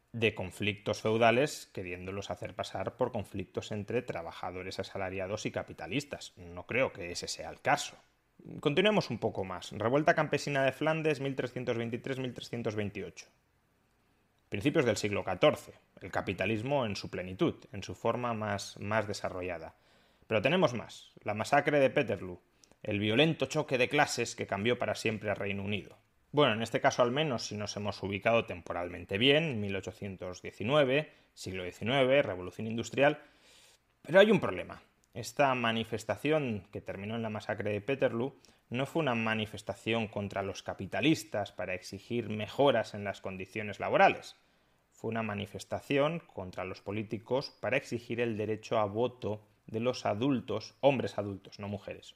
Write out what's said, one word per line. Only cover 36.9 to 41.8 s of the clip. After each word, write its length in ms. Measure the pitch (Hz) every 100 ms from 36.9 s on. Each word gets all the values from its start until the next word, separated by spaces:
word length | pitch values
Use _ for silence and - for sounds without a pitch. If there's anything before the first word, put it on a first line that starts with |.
| 95 104 117
en 40 |
la 80 | 113
masacre 440 | 107 - 101 104
de 80 | 104
Peterloo 520 | 117 135 131 117 131 - - _ -
no 160 | 120 135
fue 160 | 165
una 120 | 147
manifestación 920 | 117 113 110 107 98 - 95 - 113 104
contra 340 | 104 101 98
los 220 | 98 -
capitalistas 880 | - 90 95 98 131 156 - 107 98
para 220 | - 90
exigir 560 | 92